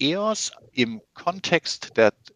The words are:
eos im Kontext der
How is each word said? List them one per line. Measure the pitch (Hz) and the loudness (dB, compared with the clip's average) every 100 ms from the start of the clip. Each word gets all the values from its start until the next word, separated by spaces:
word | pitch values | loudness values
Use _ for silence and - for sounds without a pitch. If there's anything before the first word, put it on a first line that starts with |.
eos | 139 185 214 214 - - _ | -2 -2 -2 -4 -6 -10 _
im | 127 117 110 _ | -2 -2 -2 _
Kontext | - 175 185 - 170 - - - - | -8 -6 -6 0 0 -2 -10 -4 4
der | 107 - - | 4 4 -18